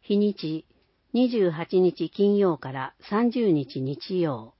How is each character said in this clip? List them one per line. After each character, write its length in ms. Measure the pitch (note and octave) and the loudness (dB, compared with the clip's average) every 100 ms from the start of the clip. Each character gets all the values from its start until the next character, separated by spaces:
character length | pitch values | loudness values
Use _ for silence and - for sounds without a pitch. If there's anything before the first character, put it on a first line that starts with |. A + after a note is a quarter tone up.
日 160 | - G3+ | 0 2
に 180 | G#3 G3 | 2 -2
ち、 300 | D#3+ D#3 _ _ _ _ _ | -8 -8 _ _ _ _ _
二 160 | A#3 B3+ | 0 0
十 200 | A#3 F3+ | 2 0
八 300 | D#3 E3 F#3 | 0 -2 2
日 300 | F3+ - E3 | 2 0 -8
金 280 | - G3+ G3+ | 2 2 4
曜 200 | F#3+ D#3 | 2 0
か 140 | C3 | -6
ら 240 | C3+ C3 _ - | -8 -10 _ -6
三 220 | G#3 A#3+ | 0 0
十 200 | A#3+ A3 | 2 2
日 300 | D#3 C3 C#3 | 2 0 -6
日 380 | C3 C#3+ - F#3 | -6 -6 -6 -2
曜。 340 | E3 A#2+ A2 | -2 -4 -12